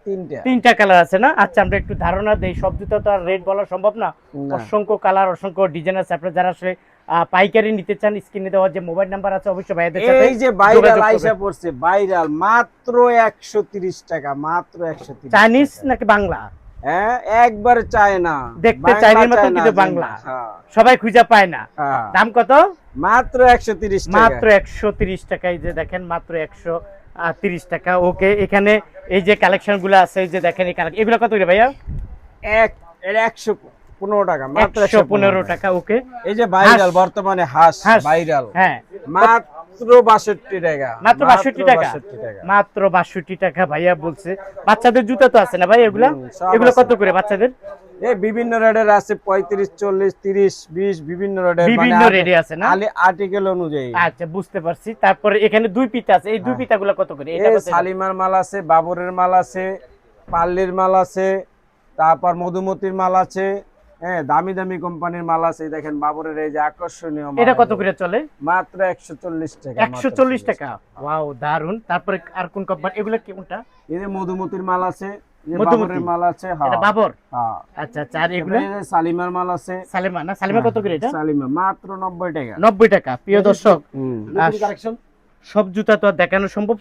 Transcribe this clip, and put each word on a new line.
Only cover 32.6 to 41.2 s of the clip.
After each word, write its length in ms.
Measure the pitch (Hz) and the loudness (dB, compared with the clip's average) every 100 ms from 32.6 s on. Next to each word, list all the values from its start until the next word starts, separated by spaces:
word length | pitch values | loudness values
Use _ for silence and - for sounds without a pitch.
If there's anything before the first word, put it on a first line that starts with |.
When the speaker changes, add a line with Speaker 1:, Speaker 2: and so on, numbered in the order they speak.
| 214 - - _ | 0 -2 -20 _
Speaker 1:
এটা 200 | 185 214 220 | -6 -2 -2
একশো 260 | - 214 202 - _ - - | -4 -6 -8 -10 _ -20 -12
পনেরো 240 | 196 208 190 | -4 -2 0
টাকা, 200 | 156 131 | -2 -4
মাত্র 140 | 143 | 0
Speaker 2:
একশো 180 | 226 214 | 0 2
পনেরো 40 | 196 | 2
Speaker 1:
একশো 220 | 214 156 | 2 2
পনেরো 320 | 202 196 190 | 2 2 0
Speaker 2:
টাকা। 240 | 180 175 196 | -2 -4 -2
ওকে। 260 | 180 165 220 254 247 | -2 -2 -4 -4 -10
Speaker 1:
এই 120 | 180 214 | -6 -2
যে 100 | 220 | 0
ভাইরাল, 340 | 185 202 233 | 4 6 6
Speaker 2:
হাঁস। 140 | 185 | 6
Speaker 1:
বর্তমানে 500 | 175 185 - 196 190 | 4 2 0 -2 -2
হাঁস 340 | 165 147 165 - 196 | 0 4 4 4 4
Speaker 2:
হাঁস। 160 | 226 | 4
Speaker 1:
ভাইরাল। 420 | 151 165 160 147 117 | 4 0 2 -2 -2
Speaker 2:
হ্যাঁ। 240 | 170 185 127 - - - | 0 0 0 -8 -18 -6
Speaker 1:
মাত্র 920 | 175 226 226 - - - - 233 247 | 2 4 4 0 -14 -20 -8 6 6
বাষট্টি 560 | 226 214 214 202 - 190 | 8 4 2 -6 -8 -4
টাকা। 300 | 165 151 131 113 | -2 -2 -4 -2
Speaker 2:
মাত্র 200 | 202 240 | 0 2